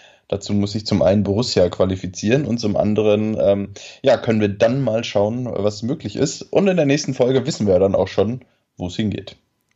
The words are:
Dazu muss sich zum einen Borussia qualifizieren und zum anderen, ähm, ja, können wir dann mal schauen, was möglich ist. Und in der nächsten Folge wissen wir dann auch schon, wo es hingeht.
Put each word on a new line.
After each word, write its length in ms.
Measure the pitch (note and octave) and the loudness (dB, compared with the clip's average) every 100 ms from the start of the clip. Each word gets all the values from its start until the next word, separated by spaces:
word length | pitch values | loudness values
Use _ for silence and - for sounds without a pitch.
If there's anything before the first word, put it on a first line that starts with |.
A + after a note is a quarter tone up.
| - _ - | -20 _ -8
Dazu 260 | G2+ - | -8 -2
muss 180 | G2+ G2+ | -2 0
sich 140 | A2 - | -2 -2
zum 160 | G2+ | 2
einen 220 | F#2 G#2 | 4 4
Borussia 440 | G2 G2+ A#2+ - F2 | 2 0 0 2 2
qualifizieren 800 | - F#2 F#2 F#2 - G#2 C3+ C3 | 2 0 -2 -6 -4 0 0 0
und 120 | A#2 | -2
zum 200 | G#2+ G2 | -2 0
anderen, 600 | G#2 G#2+ G#2+ G#2 G#2+ A2 | 0 2 2 2 0 0
ähm, 360 | G2 G2+ G2 G2+ - - | 2 2 -2 -12 -20 -4
ja, 140 | C3+ A2+ | 2 2
können 240 | - A2 | 2 2
wir 80 | G#2 | 2
dann 340 | G2+ A2+ C3+ | 2 2 2
mal 220 | B2 A2+ | 0 -2
schauen, 420 | A#2+ G#2 G#2 B2 B2 | -2 0 0 -2 -6
was 380 | - G#2 G#2 | -2 -2 -2
möglich 320 | A2+ D3+ A2 - | -6 -6 -6 -2
ist. 260 | C3+ - | -2 -4
Und 280 | - - G3 | -2 0 2
in 80 | F3+ | 2
der 80 | C#3+ | 2
nächsten 280 | C#3+ C#3+ | 0 -2
Folge 320 | C3 B2 C3 A#2+ | 0 2 2 0
wissen 220 | - G#2 | -2 2
wir 100 | F2+ | 4
dann 160 | G2 F#2 | 4 2
auch 120 | F#2 | 0
schon, 320 | - G2 B2+ - _ _ - | 0 -2 -2 -12 _ _ -10
wo 100 | F#2 | -8
es 80 | - | -4
hingeht. 400 | A2 - - - _ _ _ | -4 -4 -10 -18 _ _ _